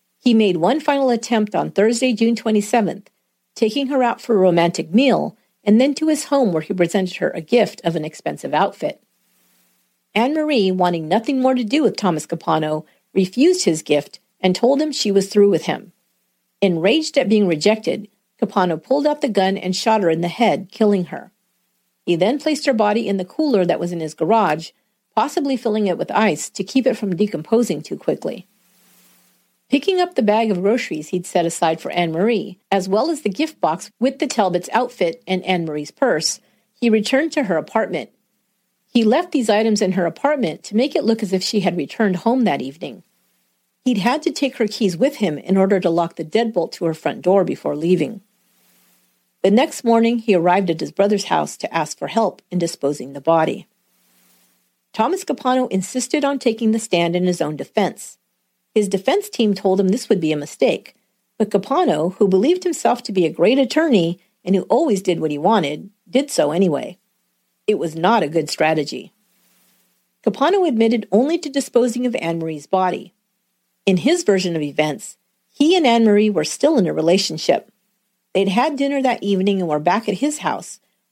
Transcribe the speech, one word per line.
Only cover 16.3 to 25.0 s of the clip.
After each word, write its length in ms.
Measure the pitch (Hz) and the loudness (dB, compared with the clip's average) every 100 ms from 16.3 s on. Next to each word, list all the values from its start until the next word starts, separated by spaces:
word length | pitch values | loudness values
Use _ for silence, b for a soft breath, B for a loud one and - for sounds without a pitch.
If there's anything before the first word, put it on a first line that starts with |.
| _ _ _ | _ _ _
Enraged 600 | 196 165 185 311 311 277 | 0 2 2 2 0 -2
at 100 | 196 | 2
being 160 | 214 190 | 2 2
rejected, 600 | 151 196 220 160 - - _ _ _ | 2 2 0 -2 -6 -10 _ _ _
Capano 380 | 196 196 180 160 | -4 0 0 -2
pulled 280 | - 285 294 | -2 0 0
out 160 | 294 | 0
the 80 | 269 | -2
gun 280 | 202 190 196 | 0 0 -2
and 180 | 180 185 | -4 -2
shot 260 | 233 220 | 0 2
her 80 | 175 | 2
in 120 | 160 | 0
the 60 | 175 | -4
head, 420 | 196 220 143 - | 0 0 0 -6
killing 340 | - 208 196 170 | 0 2 2 -2
her. 260 | - - _ _ _ _ _ _ _ | -10 -16 _ _ _ _ _ _ _
He 120 | - 165 | -2 2
then 240 | 196 285 | 2 0
placed 260 | 311 302 294 | -2 -2 0
her 80 | |
body 340 | 220 208 220 214 | 0 2 0 -2
in 100 | 196 | -4
the 80 | 185 | -4
cooler 380 | - 302 208 175 | -4 0 2 2
that 140 | - | -2
was 120 | 175 | -4
in 80 | 170 | -6
his 160 | 156 - | -8 -4
garage, 560 | 160 226 180 156 - _ _ _ | 0 2 2 -2 -6 _ _ _